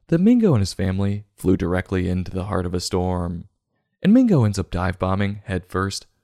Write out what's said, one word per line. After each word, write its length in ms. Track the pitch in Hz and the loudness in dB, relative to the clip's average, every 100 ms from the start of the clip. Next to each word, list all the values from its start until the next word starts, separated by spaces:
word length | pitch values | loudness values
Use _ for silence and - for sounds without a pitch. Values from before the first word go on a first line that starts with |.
| - | -2
that 100 | 165 | 2
Mingo 380 | 202 247 220 120 | 4 4 4 2
and 80 | |
his 100 | 95 | 0
family 520 | - 92 95 101 101 - _ | -2 -4 -2 -2 -4 -10 _
flew 200 | 92 92 | 0 0
directly 540 | 87 90 - 95 90 | 0 -2 -2 -4 -2
into 220 | 90 90 | -4 -6
the 140 | 92 92 | -8 -6
heart 200 | 92 90 | -4 -4
of 80 | |
a 60 | 90 | -6
storm. 680 | - 92 92 90 87 85 - _ _ _ _ _ | -4 -2 -2 -4 -6 -8 -14 _ _ _ _ _
And 140 | 185 247 | 4 4
Mingo 280 | 247 160 | 6 4
ends 140 | 107 101 | 2 0
up 140 | 90 | -4
dive 260 | 87 92 90 | -4 -4 -2
bombing 440 | 92 98 101 101 | -2 -2 -2 -6
head 240 | - 95 - | -6 -8 -4
first, 400 | 90 98 - - _ | -4 -4 -6 -16 _